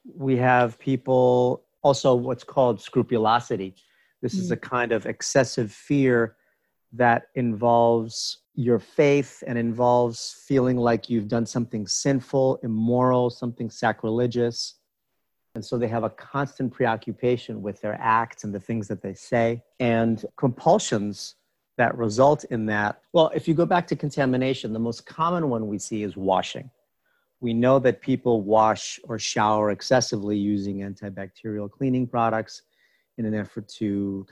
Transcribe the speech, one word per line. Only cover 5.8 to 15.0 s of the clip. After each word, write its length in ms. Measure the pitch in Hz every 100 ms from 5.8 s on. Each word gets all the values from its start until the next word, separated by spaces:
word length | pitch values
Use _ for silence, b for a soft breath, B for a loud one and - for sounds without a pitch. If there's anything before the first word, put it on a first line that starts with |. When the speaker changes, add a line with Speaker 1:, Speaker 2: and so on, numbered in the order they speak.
| - 143 127 120 113 - _ _ _ _ _
Speaker 1:
that 360 | 117 120 117 -
involves 1040 | 135 120 107 120 117 117 117 113 - - - _
your 240 | - 120 113
faith 640 | - - 147 143 135 - -
and 100 | 120
involves 880 | 117 113 123 123 120 113 - - -
feeling 300 | 135 127 123
like 320 | 120 113 -
you've 160 | 117 104
done 200 | 117 113
something 400 | 123 113 110 95
sinful, 760 | - 143 135 - 135 131 -
immoral, 680 | 117 110 113 123 127 127 123
something 400 | - 123 120 113
sacrilegious. 1040 | - 113 107 110 117 123 120 120 117 - - _ _